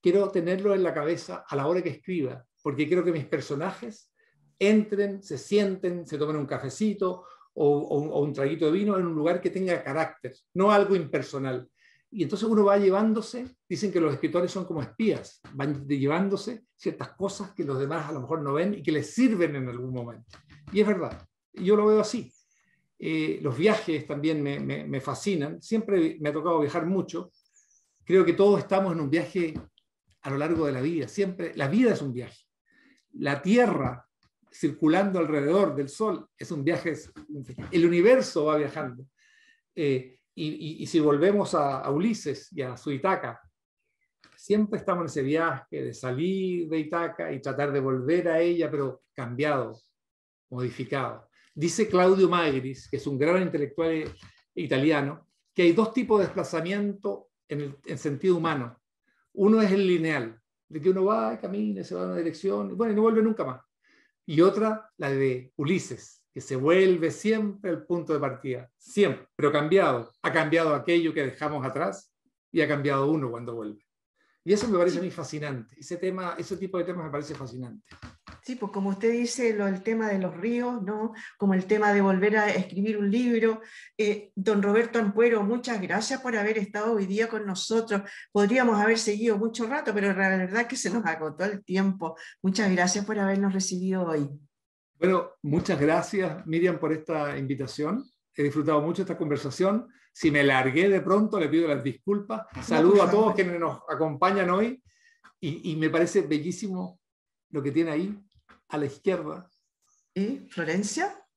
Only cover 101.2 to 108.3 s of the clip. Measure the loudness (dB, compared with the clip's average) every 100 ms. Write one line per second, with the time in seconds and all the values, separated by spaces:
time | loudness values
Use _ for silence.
101.2 | 4 0 2 2 2 0 -2 -6 -2 -2
102.2 | -2 -8 -8 -12 0 6 8 8 8 6
103.2 | 4 4 0 0 -4 -4 -8 -2 -2 2
104.2 | 2 2 2 2 0 -4 _ _ _ _
105.2 | -20 _ -8 -6 -6 -2 0 2 2 2
106.2 | 2 -2 -2 -6 -6 -6 -8 -14 _ _
107.2 | _ _ _ -6 -2 0 0 -2 -4 -8
108.2 | _